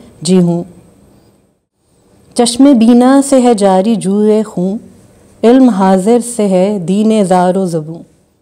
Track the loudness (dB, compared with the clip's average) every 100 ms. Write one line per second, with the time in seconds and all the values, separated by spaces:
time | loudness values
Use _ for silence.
0 | -18 -12 -2 0 0 -2 -8 -18 _ _
1 | _ _ _ _ _ _ _ _ _ _
2 | _ _ _ -4 -4 2 2 4 4 4
3 | 4 2 2 0 2 2 0 0 0 -2
4 | -2 -2 0 0 -2 -6 -6 -6 -12 -20
5 | _ _ _ -4 2 4 2 2 0 0
6 | 0 -2 -2 -4 -2 0 -2 -4 -4 -2
7 | 0 0 0 0 0 -2 -4 -6 -10 -16
8 | -20 _ _ _